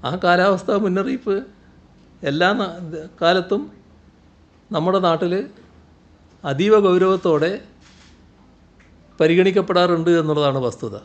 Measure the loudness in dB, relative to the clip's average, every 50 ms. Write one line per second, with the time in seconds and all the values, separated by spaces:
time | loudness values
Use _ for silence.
0 | -6 -6 -6 -2 0 2 2 2 2 2 0 0 -2 -2 -2 -2 0 -2 -2 -2
1 | -2 -4 -6 -6 -4 -4 -4 -4 -6 -10 -20 _ _ -20 -20 -20 _ _ _ _
2 | _ _ _ _ -6 -6 -2 0 0 0 0 0 -4 -6 -8 -12 -14 -12 -12 -12
3 | -14 -16 -12 -2 0 0 0 0 0 -2 -4 -4 -6 -10 -16 -20 _ _ -20 _
4 | _ -20 _ _ _ -20 _ _ _ _ _ _ _ _ -4 -2 -2 0 0 0
5 | 2 2 0 0 -2 -2 -4 -4 -6 -8 -14 -20 -20 -20 -20 -20 -20 _ _ _
6 | _ _ _ _ _ _ _ _ -8 -8 -4 0 2 4 4 4 4 4 2 4
7 | 2 2 0 0 0 0 0 2 0 -2 -4 -6 -12 -18 -20 _ -20 -20 -20 -20
8 | -20 -20 -20 _ -20 _ _ _ _ _ _ _ _ _ _ _ _ _ -20 -20
9 | -20 _ -4 0 2 4 4 4 4 4 2 0 -2 0 2 2 2 2 2 0
10 | 2 2 2 2 2 0 0 0 0 0 0 0 -4 -4 -6 -6 -12 -12 -12 -12
11 | -16